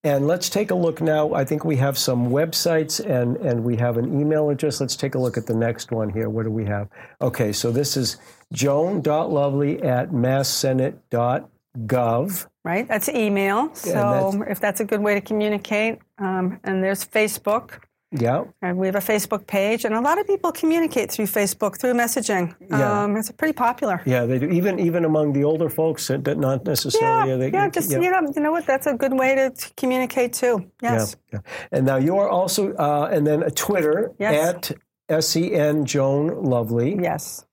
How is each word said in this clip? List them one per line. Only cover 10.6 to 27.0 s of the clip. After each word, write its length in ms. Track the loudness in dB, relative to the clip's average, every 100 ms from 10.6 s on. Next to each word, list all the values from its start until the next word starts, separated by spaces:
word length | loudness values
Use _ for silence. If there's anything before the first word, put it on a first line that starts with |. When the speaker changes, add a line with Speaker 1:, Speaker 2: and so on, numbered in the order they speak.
| 0 2 0 -4 _
Speaker 1:
dot 400 | 0 0 0 -4 _ _ -10 -2
gov. 580 | 2 2 2 0 -6 -10 _
Speaker 2:
Right, 240 | -4 -4 0
that's 220 | -2 0
email. 500 | 0 0 2 2 0 -2
Speaker 1:
And 120 | -4
Speaker 2:
So 540 | -4 0 2 2 2 -2
Speaker 1:
that's 120 | -4
Speaker 2:
if 60 | -2
that's 200 | -2 -2
a 60 | -2
good 160 | 0
way 120 | 2
to 80 | 0
communicate. 800 | 0 -2 0 -2 -2 -2 0 -4 _ -6
Um, 420 | -2 0 -2 -4
and 200 | -4 -2
there's 220 | 0 -2 -2
Facebook. 760 | 0 0 -2 -2 -2 -4 -20 _ _ _
Speaker 1:
Yeah. 340 | -2 0 0 -4 _
Speaker 2:
And 160 | -4 -2
we 80 | 0
have 80 | -2
a 40 |
Facebook 460 | 0 0 0 -6 -2
page, 400 | 0 0 0 -2
and 80 |
a 80 | 0
lot 180 | 0 0
of 60 | 0
people 260 | 0 -2
communicate 600 | 0 0 2 2 0 -2
through 140 | -2 -2
Facebook, 520 | 0 0 0 -4 -2
through 140 | 0
messaging. 640 | 2 0 -2 0 0 -2 -6 -2
Speaker 1:
Yeah. 320 | 0 2 2
Speaker 2:
Um, 140 | 0 -2
it's 120 | -4
pretty 220 | -2 -2
popular. 480 | 0 0 0 -2 -2 2
Speaker 1:
Yeah, 200 | 2 2
they 140 | 0
do. 100 | 2
Even, 300 | 2 2 2
even 260 | 0 2 2
among 280 | 2 2
the 100 | 2
older 260 | 2 2 0
folks 380 | 0 0 0 -4
that, 160 | -2
that 160 | 0 0
not 260 | 0 0 0
necessarily, 640 | -2 0 2